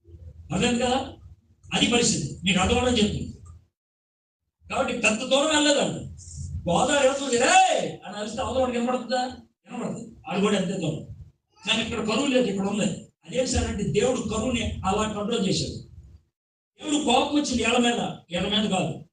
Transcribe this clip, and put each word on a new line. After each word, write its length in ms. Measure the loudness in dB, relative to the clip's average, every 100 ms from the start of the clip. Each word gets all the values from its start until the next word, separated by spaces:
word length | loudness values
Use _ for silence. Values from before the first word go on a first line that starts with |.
| -20 -20 -18 -18 -6
అర్థమైంది 260 | 0 0 2
కదా? 340 | 2 0 -2 -14 -20 -20 _ _ -6
అది 140 | 0 2
పరిస్థితి, 520 | 4 2 0 -4 -4
మీకు 160 | 0 2
అర్థం 180 | 4 4
అవడం 200 | 4 4
చెప్తుంది. 400 | 2 0 -8 -12 -20 -20 _ _ _ _ _ _ _ _ _ _ -6
కాబట్టి 220 | -2 -2
పెద్ద 260 | 0 0 0
దూరం 360 | 0 2 2 2
వెళ్ళలేదు 240 | 4 2
వాళ్ళు. 200 | 0 -4 -10 -14 -14 -10 -8 -6
గోదావరి 500 | 0 2 2 4 4
వెళ్తుంది, 300 | 2 0 2
"రే" 640 | 6 6 6 4 -2 -6 -12
అని 120 | -8
అరిస్తే 240 | -8 -6
అవతల 180 | -4 0
వాడికి 180 | 0 0
వినపడుతుందా? 400 | 0 -2 -2 -2
వినపడుతుంది. 920 | -2 -8 -20 _ -14 -8 -6 -8 -10
వాళ్ళు 320 | -16 -6 0
కూడా 160 | 2 2
అంతే 140 | 0
దూరం. 440 | -2 -4 -4 -10 -16 -18 _ _ _ -2
కానీ 160 | -2
ఇక్కడ 240 | -2 -4 -2
కరువు 180 | 0 2
లేదు, 220 | 2 2
ఇక్కడ 200 | 0 -2
ఉంది. 160 | 0
అదేం 640 | -2 -4 -12 _ -6 -2 0
సార్ 200 | 0 -2
అంటే 160 | -2
దేవుడు 380 | -2 0 2 0
కరువుని 400 | -2 -2 -2 -2
అలా 420 | -4 -4 -2 0
కంట్రోల్ 460 | -2 -4 -2 0 0
చేశాడు. 300 | 0 -2 -8 -14 -20 -20 -20 _ _ _ _ _ -10
దేవుడు 220 | -2 0 4
కోపం 300 | 4 4 0
వచ్చింది 280 | 0 0
వీళ్ళ 140 | 2 4
మీద, 240 | 2 2
వీళ్ళ 560 | -4 -8 -8 -4 -2 0
మీద 120 | 0
కాదు. 280 | 0 -2 -6 -14